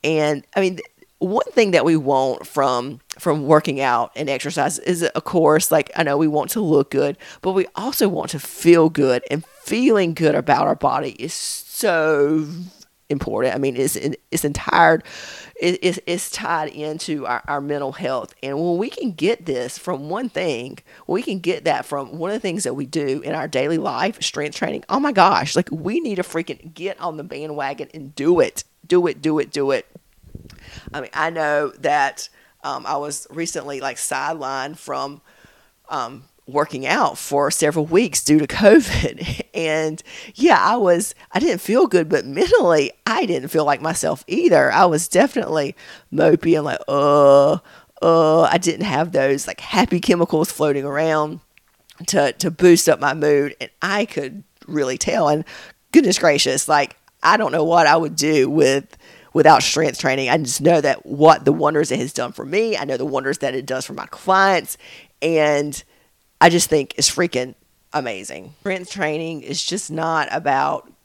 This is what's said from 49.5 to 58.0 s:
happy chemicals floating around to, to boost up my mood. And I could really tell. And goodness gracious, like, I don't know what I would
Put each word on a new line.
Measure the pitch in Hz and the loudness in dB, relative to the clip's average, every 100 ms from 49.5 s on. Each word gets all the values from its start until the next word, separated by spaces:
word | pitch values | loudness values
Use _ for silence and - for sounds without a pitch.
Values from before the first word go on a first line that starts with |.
| - | -12
happy | - - 240 175 | -4 0 2 0
chemicals | - 175 170 160 151 | 2 2 2 0 -2
floating | - 151 143 139 | 0 0 0 -2
around | 143 160 156 151 165 _ _ _ _ _ - 175 | -2 0 0 -2 -6 _ _ _ _ _ -14 -4
to, | 196 139 | 0 0
to | - 180 | 0 -6
boost | 165 180 175 - | 4 6 6 4
up | 156 | 2
my | 143 | 0
mood. | 147 147 147 143 - | 0 2 2 0 -6
And | 123 _ | -14 _
I | 180 196 202 | -4 -2 -2
could | - 139 202 - _ - | -4 -8 -10 -20 _ -8
really | 151 131 131 | -4 -2 -2
tell. | - - 151 | -2 0 2
And | 151 160 - - _ _ | 0 -2 -14 -20 _ _
goodness | 302 254 - | 4 4 2
gracious, | 170 147 - 127 - | 2 2 0 -2 0
like, | 147 139 - _ _ | 2 0 -6 _ _
I | - 208 | 2 2
don't | 208 | 2
know | 147 | 0
what | 156 170 156 | 2 4 6
I | |
would | 160 | 4